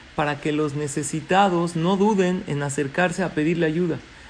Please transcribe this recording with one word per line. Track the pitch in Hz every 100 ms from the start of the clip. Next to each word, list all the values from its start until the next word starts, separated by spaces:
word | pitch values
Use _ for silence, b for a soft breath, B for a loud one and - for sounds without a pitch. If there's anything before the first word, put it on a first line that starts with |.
| B -
Para | 147 143
que | 156
los | 151 151
necesitados | 143 147 156 143 160 - 185 202 175 170 170
no | 170 196
duden | 208 202 180 180 -
en | 143
acercarse | 143 139 139 175 180 175
a | 170
pedirle | 151 151 170 160
ayuda. | 156 180 131 B B